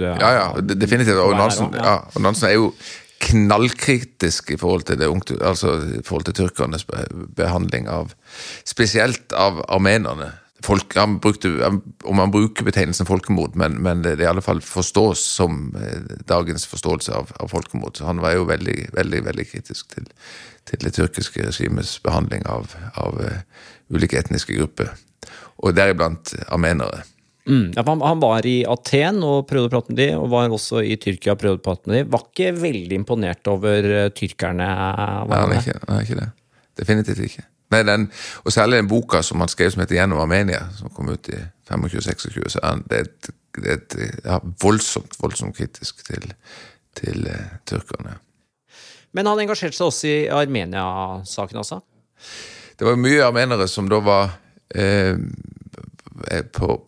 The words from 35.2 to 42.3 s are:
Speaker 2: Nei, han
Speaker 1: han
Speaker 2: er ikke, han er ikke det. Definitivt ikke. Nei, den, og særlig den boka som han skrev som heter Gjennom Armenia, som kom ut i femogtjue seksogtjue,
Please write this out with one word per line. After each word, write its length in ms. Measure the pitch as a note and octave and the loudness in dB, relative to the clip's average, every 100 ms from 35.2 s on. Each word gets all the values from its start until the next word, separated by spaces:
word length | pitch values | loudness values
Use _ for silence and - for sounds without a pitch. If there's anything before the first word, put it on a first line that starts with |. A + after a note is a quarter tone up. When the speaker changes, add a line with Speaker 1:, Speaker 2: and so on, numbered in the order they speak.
| G#2+ | 0
Speaker 2:
Nei, 80 | G#2+ | 2
han 80 | G2 | 2
Speaker 1:
han 80 | F#2+ | 2
Speaker 2:
er 80 | |
ikke, 160 | A#2+ - - | -2 -6 -2
han 100 | G2+ | -2
er 100 | G#2+ | -2
ikke 100 | B2 | -4
det. 80 | A2 - _ _ _ - | -6 -10 _ _ _ -6
Definitivt 400 | G2 G#2+ G#2+ - G#2+ | 0 2 0 -2 -6
ikke. 160 | - - _ - | -8 -20 _ 2
Nei, 140 | A2 G#2+ | 4 6
den, 220 | G#2 G#2 - - - - | 4 0 -6 -16 -8 -2
og 80 | |
særlig 260 | A2+ G#2+ B2 | 2 4 4
den 80 | G2+ | 4
boka 320 | A#2 A#2 F2 D#2+ | 2 2 0 2
som 180 | E2+ | 0
han 80 | E2+ | 0
skrev 180 | - F2 | 2 2
som 140 | F#2 | 2
heter 160 | F2 F2 | 0 2
Gjennom 220 | F#2+ D#2 | 2 2
Armenia, 420 | D#2 F#2 G2+ E2+ F2 G2+ | 2 2 2 -2 -6 -12
som 120 | - | -14
kom 180 | - - | -8 -6
ut 160 | - - | -6 -8
i 80 | - E2+ - - | -10 -12 -16 -6
femogtjue 320 | - - - | -4 -4 -4
seksogtjue, 480 | - - - | -4 -6 -8